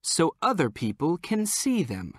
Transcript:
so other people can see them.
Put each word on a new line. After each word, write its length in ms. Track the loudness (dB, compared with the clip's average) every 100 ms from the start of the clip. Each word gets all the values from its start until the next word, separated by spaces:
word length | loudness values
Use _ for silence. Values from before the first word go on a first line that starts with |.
so 340 | -2 2 2 2
other 300 | 0 2 0
people 480 | 0 -4 0 -2 -2
can 260 | -2 0
see 380 | 0 0 0 0
them. 320 | 0 -4 -8